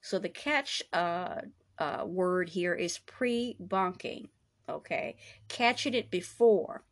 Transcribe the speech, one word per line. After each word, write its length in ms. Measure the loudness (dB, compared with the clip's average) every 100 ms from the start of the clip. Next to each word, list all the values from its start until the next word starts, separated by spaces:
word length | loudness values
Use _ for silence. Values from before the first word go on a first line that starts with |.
so 160 | -2 -4
the 120 | -4
catch, 520 | -6 -2 0 0 -6 -2
uh, 480 | 0 0 0 -4 -6 -10 -14 _ -4
uh, 260 | -2 -2 -4
word 440 | 0 2 2 0
here 240 | 0 0
is 260 | 0 -2 -4
pre-bunking. 1300 | -12 -2 0 0 -2 -6 -2 0 0 -2 -8 -8 -14 _ _ _ -10
Okay, 500 | -10 -4 -4 -4 -8 -18 -20 -14
catching 440 | 2 2 2 0
it 160 | 0 0
before 720 | -4 -4 6 8 8 4 -8 -14